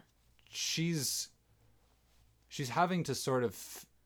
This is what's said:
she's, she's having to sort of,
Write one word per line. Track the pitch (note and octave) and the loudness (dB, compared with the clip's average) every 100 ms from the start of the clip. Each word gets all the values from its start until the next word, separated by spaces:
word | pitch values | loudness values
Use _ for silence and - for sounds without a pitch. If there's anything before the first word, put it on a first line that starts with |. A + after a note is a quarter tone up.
| - _ _ _ - | -10 _ _ _ -14
she's, | - - - E3+ D#3+ B2 - - _ _ _ _ _ _ _ _ _ _ _ _ | -6 -2 0 0 0 0 -4 -6 _ _ _ _ _ _ _ _ _ _ _ _
she's | - C3 | -6 -2
having | C3 F3 F3+ C#3+ | 2 4 4 2
to | B2 | 0
sort | - C3 | 2 2
of, | A#2 - - - - _ | 2 -2 -12 -14 -16 _